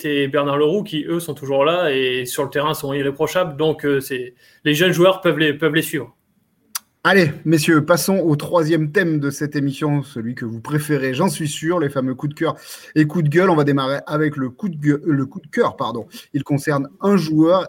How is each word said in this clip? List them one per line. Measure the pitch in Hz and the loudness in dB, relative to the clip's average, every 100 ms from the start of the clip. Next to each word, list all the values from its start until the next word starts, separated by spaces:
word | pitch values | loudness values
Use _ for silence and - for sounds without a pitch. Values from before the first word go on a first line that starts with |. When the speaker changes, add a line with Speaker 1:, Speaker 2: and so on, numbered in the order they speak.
Speaker 1:
et | 151 143 139 | -2 0 0
Bernard | 147 143 143 | 0 0 2
Leroux | 151 202 | 2 0
qui, | 202 156 165 | -4 -6 -4
eux, | 170 | -4
sont | 165 | -6
toujours | 139 139 139 | -8 -2 2
là | 147 180 165 | 2 2 0
et | 135 127 127 127 | 0 0 -2 -4
sur | - | -4
le | 135 | -4
terrain | 143 151 | -2 -2
sont | 147 139 | -4 -4
irréprochables. | 143 139 139 151 185 175 139 | -2 -2 -2 -2 0 -2 0
Donc, | 156 147 147 | -2 0 0
euh, | 139 | 0
c'est, | 135 131 123 - _ _ | -2 -8 -10 -16 _ _
les | 151 | 0
jeunes | 151 180 | 4 4
joueurs | 160 185 185 | 6 4 4
peuvent | 175 151 | 0 2
les, | 156 | 0
peuvent | 143 160 | 2 0
les | 147 | 0
suivre. | 156 151 - _ _ _ _ _ _ - - _ | -2 -6 -8 _ _ _ _ _ _ -16 -16 _
Speaker 2:
Allez, | 175 196 156 - 156 | 2 4 4 0 2
messieurs, | 160 165 156 147 | 2 4 4 4
passons | 170 196 190 | 2 2 0
au | 165 147 | 2 0
troisième | - 170 156 165 151 | 0 0 2 0 0
thème | 196 175 151 | 0 0 0
de | 143 | -2
cette | 139 147 147 | -4 -4 -2
émission, | 139 135 151 143 | -4 -2 -2 -2
celui | - 120 113 | -4 -8 -8
que | 123 | -8
vous | 117 113 | -8 -10
préférez, | 123 147 151 143 131 | -4 -4 0 -2 0
j'en | 127 190 | 0 -2
suis | 147 151 | -2 -6
sûr, | - 160 175 | -4 -2 0
les | 143 | 0
fameux | 143 131 | -2 -4
coups | 127 147 | -4 -8
de | 147 | -4
cœur | 160 143 - - - | -4 -4 -14 -20 -4
et | 156 151 | 0 2
coups | 180 | 2
de | 151 | 0
gueule. | 165 196 | 2 4
On | 156 | 4
va | |
démarrer | 143 139 135 139 - | 2 0 0 -4 -4
avec | 151 151 143 | -2 -2 -2
le | 131 | -6
coup | - 208 | -6 -8
de | 151 | -2
gueu-, | 147 143 165 | 0 0 0
le | 139 | 0
coup | 135 190 | -2 -8
de | - | -6
cœur, | 240 165 - | -2 -2 -2
pardon. | 117 120 - 117 - | -6 -6 -10 -18 -8
Il | 139 | -6
concerne | - 139 156 143 135 - | -2 -2 0 -2 -4 -2
un | 196 202 | 2 2
joueur | 156 156 160 185 | 2 4 4 4